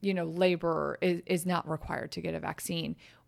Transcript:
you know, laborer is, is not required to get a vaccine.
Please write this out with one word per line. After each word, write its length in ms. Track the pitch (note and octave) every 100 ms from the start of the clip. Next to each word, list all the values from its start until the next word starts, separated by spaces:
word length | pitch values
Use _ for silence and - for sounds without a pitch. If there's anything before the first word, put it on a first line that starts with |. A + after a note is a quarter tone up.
you 120 | G3+
know, 120 | F#3 E3
laborer 720 | E3+ F#3 F3 E3+ D#3+ D3 -
is, 220 | F3+ F3 -
is 200 | F3+ F3+
not 200 | F3 -
required 440 | D#3 - - -
to 80 | -
get 140 | E3
a 60 | E3
vaccine. 560 | D#3+ D#3 - E3+ D#3 E3 - -